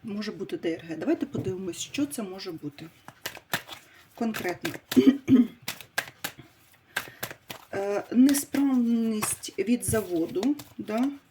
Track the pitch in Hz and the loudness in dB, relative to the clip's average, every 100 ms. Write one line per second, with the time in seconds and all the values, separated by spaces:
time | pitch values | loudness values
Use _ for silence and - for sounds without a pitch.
0 | 233 202 214 175 - 170 170 165 165 156 | -6 -6 -6 -8 -8 -4 -4 -4 -8 -6
1 | 185 330 - - - 185 190 170 - - | -2 -2 -2 -4 -4 -4 -6 -8 -8 -4
2 | 285 - 202 185 190 160 147 - 160 - | -4 -4 -8 -8 -10 -8 -10 -12 -18 -18
3 | - - - - _ - - - - - | -20 -14 -14 -14 _ -6 -6 -20 -20 -20
4 | - - 226 214 180 175 - - _ - | -20 -6 -4 -4 -6 -4 -6 -8 _ 8
5 | 269 - - 247 - - - - - - | 8 6 6 6 6 0 -12 -12 -8 -8
6 | - - - - - _ _ _ _ - | -8 -12 -12 -12 -20 _ _ _ _ -8
7 | - - - - _ - - 190 196 202 | -8 -12 -14 -14 _ -18 -8 -6 -2 -2
8 | - 233 269 285 - 269 277 254 233 233 | 0 6 6 6 0 2 4 4 4 2
9 | 226 214 214 - - - 196 240 - 220 | 2 0 -2 -4 -8 -4 0 0 2 0
10 | 185 175 170 180 233 294 - - 208 220 | 0 -2 0 0 0 0 -4 -12 -4 0
11 | 269 285 _ | 0 -2 _